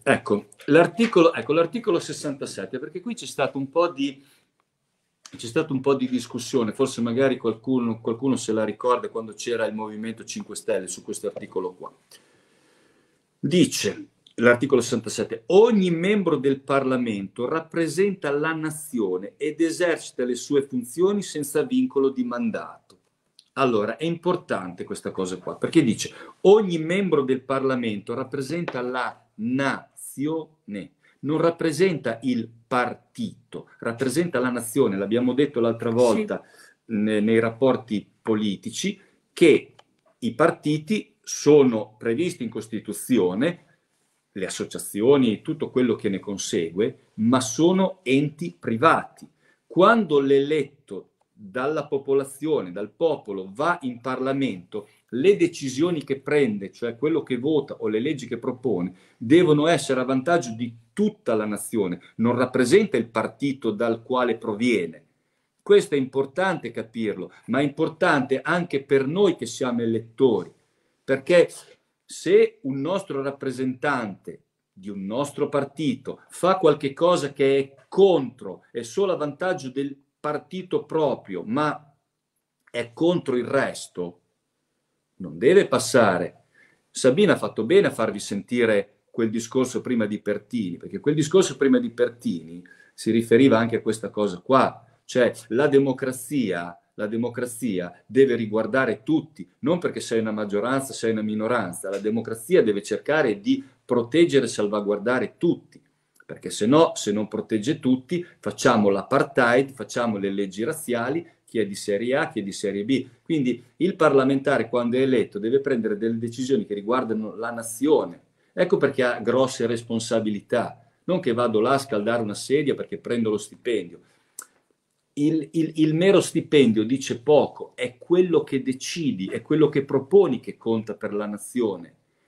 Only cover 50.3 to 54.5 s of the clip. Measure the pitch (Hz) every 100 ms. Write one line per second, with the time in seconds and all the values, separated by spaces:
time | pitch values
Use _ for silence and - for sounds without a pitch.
50.3 | 139 143 156 - _ _ 92 - _ _
51.3 | _ 104 113 139 156 147 139 135 139 135
52.3 | - 151 139 92 92 104 _ 160 - -
53.3 | 98 95 101 165 170 131 117 131 131 131
54.3 | 139 131